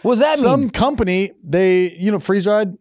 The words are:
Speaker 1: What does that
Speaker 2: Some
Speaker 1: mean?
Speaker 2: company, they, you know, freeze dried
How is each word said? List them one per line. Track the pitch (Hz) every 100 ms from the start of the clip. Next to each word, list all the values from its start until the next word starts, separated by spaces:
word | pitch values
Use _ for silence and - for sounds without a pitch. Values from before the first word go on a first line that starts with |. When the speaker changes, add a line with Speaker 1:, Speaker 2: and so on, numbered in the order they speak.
Speaker 1:
What | -
does | 240
that | 294 302
Speaker 2:
Some | 240 269
Speaker 1:
mean? | 262
Speaker 2:
company, | - 240 294 196 185 196 -
they, | - 165 190 185 180 165
you | 190
know, | 208
freeze | - 196
dried | 190 208 208 -